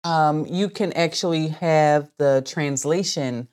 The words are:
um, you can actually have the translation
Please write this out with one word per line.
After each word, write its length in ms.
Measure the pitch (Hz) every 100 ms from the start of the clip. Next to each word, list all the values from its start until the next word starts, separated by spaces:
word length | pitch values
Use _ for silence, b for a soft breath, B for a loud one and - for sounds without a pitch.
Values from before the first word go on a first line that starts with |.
um, 420 | 170 165 156 151 -
you 220 | 175 196
can 240 | - 190
actually 560 | - 170 - 180 165 156
have 640 | 151 170 156 151 147 147 -
the 260 | 143 135 131
translation 1000 | - 147 135 143 175 196 - 131 120 120